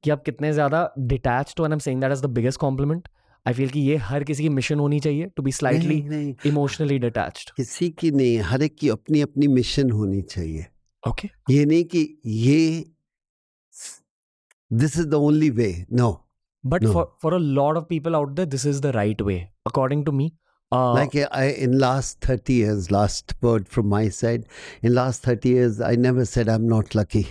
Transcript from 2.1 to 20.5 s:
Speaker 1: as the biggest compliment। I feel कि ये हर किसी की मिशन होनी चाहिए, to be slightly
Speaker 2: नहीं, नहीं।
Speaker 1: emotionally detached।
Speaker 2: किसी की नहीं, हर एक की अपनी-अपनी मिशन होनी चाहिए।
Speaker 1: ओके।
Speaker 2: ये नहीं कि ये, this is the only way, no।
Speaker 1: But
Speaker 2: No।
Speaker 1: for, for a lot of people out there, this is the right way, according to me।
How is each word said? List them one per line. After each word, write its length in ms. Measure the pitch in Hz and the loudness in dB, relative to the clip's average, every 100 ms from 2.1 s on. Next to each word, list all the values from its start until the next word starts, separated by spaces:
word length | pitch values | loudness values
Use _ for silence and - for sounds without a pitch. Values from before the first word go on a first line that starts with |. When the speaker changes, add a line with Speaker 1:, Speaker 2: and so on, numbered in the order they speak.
| 139 | -2
Speaker 1:
as 60 | 139 | -2
the 120 | 120 | 0
biggest 300 | 120 131 143 | -2 0 -2
compliment। 440 | 135 143 165 - _ _ _ - | 0 -2 -2 -6 _ _ _ -4
I 60 | |
feel 180 | 123 135 | -2 -2
कि 80 | 139 | 0
ये 160 | 139 151 | 0 0
हर 280 | 98 139 | -2 -4
किसी 200 | 143 143 | -4 -2
की 60 | 156 | 0
मिशन 300 | 139 127 147 | 0 0 0
होनी 200 | 143 147 | 0 0
चाहिए, 280 | 151 147 175 | 0 -2 -4
to 200 | - 139 | -4 -4
be 60 | |
slightly 340 | 131 135 147 165 | -2 0 2 2
Speaker 2:
नहीं, 220 | 151 143 | -2 -2
नहीं। 260 | 151 147 131 | -6 -6 -4
Speaker 1:
emotionally 680 | 147 147 139 - 151 139 | -2 0 0 -2 -2 0
detached। 500 | 120 117 78 - - | -2 -2 -6 -8 -16
Speaker 2:
किसी 380 | - 127 - 180 | -10 -8 -4 -6
की 220 | 160 165 | -2 0
नहीं, 280 | 139 127 117 | 2 2 2
हर 220 | 92 131 | 0 0
एक 140 | 151 - | -2 0
की 140 | 147 | -2
अपनी-अपनी 580 | 110 - 151 143 139 143 | -2 0 0 0 0 2
मिशन 440 | 127 117 - 135 | 4 2 0 0
होनी 300 | 107 104 98 | 0 0 -2
चाहिए। 440 | 92 - 82 78 87 _ _ _ - | -6 -8 -8 -8 -12 _ _ _ -6
Speaker 1:
ओके। 200 | - 202 _ - | -6 -10 _ 0
Speaker 2:
ये 160 | 139 147 | 2 4
नहीं 180 | 160 | 2
कि 380 | 165 175 151 - 117 | 2 0 -2 -4 -8
ये, 680 | 110 120 147 160 160 165 _ _ _ _ _ _ _ _ - - - _ _ _ _ _ _ _ | 0 2 4 2 -2 -10 _ _ _ _ _ _ _ _ -20 -20 -20 _ _ _ _ _ _ _
this 200 | 117 151 | 0 0
is 120 | 160 165 | 0 0
the 140 | 147 | 2
only 320 | 147 151 156 | 4 4 2
way, 220 | 113 113 87 90 | 2 0 -2 -4
no। 220 | 123 123 - _ _ _ _ 131 | 0 0 0 _ _ _ _ -4
Speaker 1:
But 120 | 170 | 0
Speaker 2:
No। 40 | 110 | 2
Speaker 1:
for, 180 | 180 160 _ 160 | 2 -2 _ -2
for 120 | 180 | 0
a 200 | 156 135 | 0 2
lot 160 | 143 160 | 2 0
of 60 | |
people 280 | 160 165 151 | -2 -4 -2
out 160 | 165 143 | -2 -2
there, 260 | 139 180 135 | -4 -4 -2
this 120 | 139 | -2
is 80 | 139 | 0
the 140 | 139 117 | 0 0
right 260 | 104 107 | 0 0
way, 180 | 101 90 87 _ - | -2 -2 -6 _ -6
according 400 | - 131 143 147 | -2 0 0 -2
to 100 | 139 | -2
me। 100 | 151 160 _ | -2 -6 _